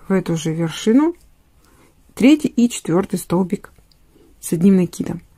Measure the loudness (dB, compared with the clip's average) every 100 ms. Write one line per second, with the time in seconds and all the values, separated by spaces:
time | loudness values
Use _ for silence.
0 | -4 -4 -2 -4 -4 -4 -6 -4 2 2
1 | 2 -4 _ _ _ _ _ _ _ _
2 | _ 2 4 4 2 0 -2 -2 -2 -2
3 | -2 -6 -2 -2 -2 -6 -10 _ _ _
4 | _ _ _ _ -6 2 4 4 2 -4
5 | -8 -8 -14